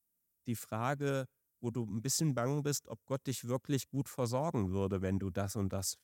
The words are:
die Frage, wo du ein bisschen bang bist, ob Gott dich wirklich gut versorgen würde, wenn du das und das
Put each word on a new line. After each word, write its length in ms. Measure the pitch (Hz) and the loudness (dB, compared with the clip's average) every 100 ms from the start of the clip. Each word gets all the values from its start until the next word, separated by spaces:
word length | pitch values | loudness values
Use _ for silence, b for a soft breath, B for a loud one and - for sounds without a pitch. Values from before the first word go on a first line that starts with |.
| _ _ _ _ - | _ _ _ _ -4
die 100 | 113 | -4
Frage, 680 | - 110 120 143 143 135 127 _ _ - | -2 -2 0 0 0 0 -2 _ _ -8
wo 80 | 120 | -4
du 140 | 120 | -2
ein 160 | 113 113 | -2 -2
bisschen 340 | 113 - 160 | 0 2 2
bang 280 | 120 123 147 | 2 2 0
bist, 260 | 143 139 - | 0 -2 -4
ob 160 | 117 | -12
Gott 220 | - 135 - | -4 -4 -2
dich 200 | 123 120 | -4 -2
wirklich 420 | 131 - 139 - | -2 0 -2 0
gut 200 | 135 143 | -4 -4
versorgen 640 | - 120 127 160 139 95 | -2 0 2 0 2 2
würde, 320 | 95 98 98 | 2 2 2
wenn 160 | 92 95 | 2 2
du 120 | 98 | 0
das 260 | 95 98 107 | -2 -2 0
und 160 | 98 | 0
das 240 | 95 98 - | 0 -4 -6